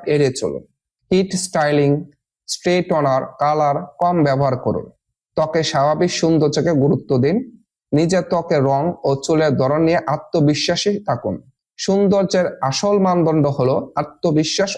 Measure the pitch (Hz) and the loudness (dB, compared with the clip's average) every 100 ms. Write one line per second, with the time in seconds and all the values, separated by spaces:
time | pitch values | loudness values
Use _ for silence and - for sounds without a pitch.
0 | - 147 139 123 87 67 - _ _ _ | -2 0 0 0 -6 -6 -12 _ _ _
1 | - 185 196 190 - 175 147 147 143 143 | -2 0 0 -4 -4 -2 0 2 2 0
2 | 143 _ _ _ - - 180 180 175 165 | -4 _ _ _ -14 -6 -2 -2 0 -2
3 | 143 131 131 - 143 151 147 143 180 - | 0 -2 -4 -4 -2 0 0 -2 -6 -4
4 | 175 175 143 135 139 123 117 85 - - | 0 2 2 2 0 -2 -2 -4 -6 -16
5 | _ _ _ - 156 165 156 147 143 156 | _ _ _ -4 -2 -2 -2 0 0 2
6 | 180 - 165 165 147 156 156 156 139 156 | -2 0 0 2 2 0 0 2 2 0
7 | - 135 135 202 - - _ _ _ 143 | 0 0 2 0 -4 -12 _ _ _ 0
8 | 165 180 180 175 - 156 135 139 165 - | 2 0 0 -2 0 0 2 0 -2 -2
9 | 147 139 - 160 156 127 156 151 160 165 | -2 -2 0 2 2 2 0 2 2 0
10 | 151 151 - 175 147 147 - 170 202 202 | -2 -4 -2 0 2 2 -2 -2 -2 -2
11 | 175 123 107 92 - _ _ - - 196 | -4 -4 -4 -8 -10 _ _ -8 -2 2
12 | 202 196 190 185 175 - 135 135 202 208 | 2 2 2 0 -2 -2 -4 -2 0 2
13 | 190 175 160 156 143 139 127 143 - - | 2 2 2 2 2 0 0 0 -4 -6
14 | 151 - 175 151 151 - 196 | -8 -4 -2 0 0 -2 -4